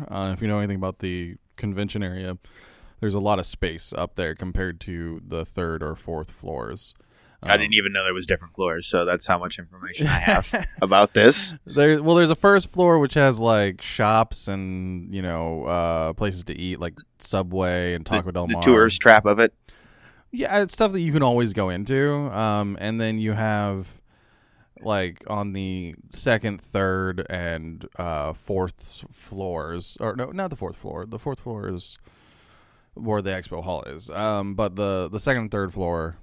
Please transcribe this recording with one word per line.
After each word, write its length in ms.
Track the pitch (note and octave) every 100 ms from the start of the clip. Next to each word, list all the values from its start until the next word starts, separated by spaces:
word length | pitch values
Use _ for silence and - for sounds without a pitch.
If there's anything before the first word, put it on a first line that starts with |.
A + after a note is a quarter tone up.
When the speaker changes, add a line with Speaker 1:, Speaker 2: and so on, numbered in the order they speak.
| D3
Speaker 1:
Uh, 240 | G2 F#2+
if 80 | F#2+
you 60 | A2
know 100 | G#2
anything 200 | G#2 F#2+
about 220 | F#2 -
the 360 | F#2+ F2+ E2+ F2+ _ -
convention 440 | G#2 F#2+ G#2 G#2+
area, 360 | F#2+ F#2 F#2 F2+ - - - - - -
there's 160 | G#2+ G2
a 40 |
lot 180 | G2+ G2+
of 80 | F2
space 480 | - F2+ E2 -
up 220 | - F2 -
there 180 | E2
compared 460 | D#2+ F#2 F2+ F#2 E2+
to 400 | - E2+ E2 E2 -
the 200 | E2 D#2+
third 380 | - E2+ D#2+
or 120 | D#2 E2
fourth 360 | - D#2+ D#2
floors. 640 | - F2 C#2+ A1+ F#2 - - _ _ _ -
Speaker 2:
I 120 | -
Speaker 1:
Um, 80 | G#2
Speaker 2:
didn't 140 | G#2 G#2+
even 180 | G2
know 100 | G2
there 100 | F#2+
was 140 | F#2 F2
different 260 | F#2 E2
floors, 320 | - F2+ E2 -
so 200 | F#2 F2
that's 200 | F2+ -
how 120 | F2
much 220 | F2+ -
information 480 | E2+ F#2 F2+ - D3+
I 120 | A2
have 480 | F2 G3 - A3 E3+
Speaker 1:
<laughs> 80 | -
Speaker 2:
about 320 | G2 G2 G2+
this. 420 | G#2 A2+ - - D#3+ -
Speaker 1:
There, 380 | C#3+ D3 D#3
well, 140 | D#3 E3+
there's 120 | E3
a 60 | D#3+
first 340 | G3+ G3 -
floor 300 | F3+ F3+ E3
which 140 | C#3
has, 260 | D3+ C#3 A2+
like, 420 | A#2 G#2+ G2+ F#2
shops 680 | - - G#2+ A2 A2+ - -
and, 640 | G2 F#2 F#2 F#2 F2+ F2 G2
you 60 |
know, 420 | F2+ E2 E2 E2
uh, 480 | D2+ F2 E2+ E2 D#2+
places 320 | E2 G#2 F2 F2
to 140 | D#2
eat, 220 | F2+ F2+
like 180 | E2+ - - -
Subway 760 | - G2 F2+ F#2 F2+ F2+ F2
and 120 | F2 E2
Speaker 2:
The, 40 |
Speaker 1:
Taco 220 | F#2 F#2
Del 160 | F2+ F2
Speaker 2:
the 60 | E2+
Speaker 1:
Mar. 60 |
Speaker 2:
tourist 400 | C3 A#2 A2+ -
trap 240 | A#2+ A2 G#2
of 140 | G#2
it. 140 | A2+ - _ - - - - _ _
Speaker 1:
Yeah, 300 | B3 - G3+
it's 120 | F#3+
stuff 180 | - G#3+
that 80 | F#3+
you 140 | E3
can 100 | D3+
always 300 | C3 A#2+ A#2
go 160 | G2 F#2+
into. 440 | F2+ G#2 C3+ C#3+
Um, 640 | C#3+ C#3+ G2+ A2 G#2 G2+ G2
and 180 | G#2 A2+
then 200 | A2 A2
you 120 | A2
have, 720 | G#2+ A2 G#2 G2+ F#2+ F#2 - _ _ _ _ _ _ _ -
like, 420 | A2+ G2+ F2+ E2+ -
on 260 | G#2 G2+
the 420 | F#2+ F#2+ F#2 F2 - -
second, 520 | - - A2+ A2 G2+
third, 640 | - G2 F#2+ F#2 F#2 F2+ -
and, 580 | F2+ F2 E2 D#2+ E2 - -
uh, 380 | F2 D#2 D2
fourth 480 | D#2 - F#2+ F#2 -
s-, 240 | - - -
floors, 840 | - - G2 F#2+ E2+ D2+ E2+ - -
or 120 | A2
no, 180 | F#2+ C3
not 180 | F3+ F#3
the 80 | D3
fourth 180 | F#2 -
floor. 300 | - E2 G#2
The 140 | A2
fourth 200 | D3 C3
floor 340 | B2 A2 G2+
is 240 | F#2 - - - _ _ _ _ _ _ _ _ -
where 260 | A2+ G#2
the 80 | F#2+
expo 340 | F#2 - E2
hall 200 | F2+ E2
is. 260 | A#1+ D2+ A2+
Um, 460 | E2 G#2+ G#2 G2 G2
but 200 | G#2 F#2+
the, 320 | G2+ F#2+ E2+
the 120 | G#2
second 220 | - B2+
and 80 | A2
third 220 | G#2 G2
floor, 440 | G2 F2 E2+ D#2+ E2